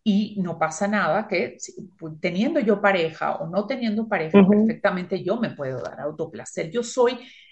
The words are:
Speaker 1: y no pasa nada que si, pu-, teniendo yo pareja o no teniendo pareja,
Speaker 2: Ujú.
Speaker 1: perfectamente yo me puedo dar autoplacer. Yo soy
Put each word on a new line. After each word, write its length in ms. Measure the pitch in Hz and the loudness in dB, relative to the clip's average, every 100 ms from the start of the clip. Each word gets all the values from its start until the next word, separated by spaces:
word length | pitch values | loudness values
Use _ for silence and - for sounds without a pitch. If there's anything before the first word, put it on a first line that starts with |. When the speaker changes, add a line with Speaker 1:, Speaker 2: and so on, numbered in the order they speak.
Speaker 1:
y 340 | 220 196 214 196 | 0 2 0 -2
no 160 | 175 160 | -4 -2
pasa 300 | 160 - 202 | -4 -2 -2
nada 400 | 208 170 185 214 | 0 2 0 0
que 280 | 180 226 - | -2 -2 -6
si, 140 | - - - _ | -16 -14 -18 _
pu-, 200 | 160 156 | -14 -6
teniendo 400 | 180 175 262 320 | -4 0 0 2
yo 220 | 220 202 | 2 2
pareja 540 | 202 190 160 - 151 - | 4 2 0 -2 -4 -4
o 120 | 170 | -4
no 180 | 180 214 | -4 -4
teniendo 400 | 254 233 208 220 | -4 -4 -2 -2
pareja, 340 | 190 160 202 | -2 4 8
Speaker 2:
Ujú. 80 | 190 | 8
Speaker 1:
perfectamente 720 | 208 220 - 202 185 180 185 | 8 4 2 0 0 -2 -4
yo 140 | 175 233 | -2 -2
me 120 | 220 | -4
puedo 300 | - 135 127 | -4 -6 -6
dar 160 | - - | -8 -8
autoplacer. 680 | 147 156 160 - - - 160 | -8 -6 -8 -10 -12 -8 -6
Yo 120 | 240 | -4
soy 360 | 233 - 247 254 - - - | -4 2 2 0 -8 -20 -20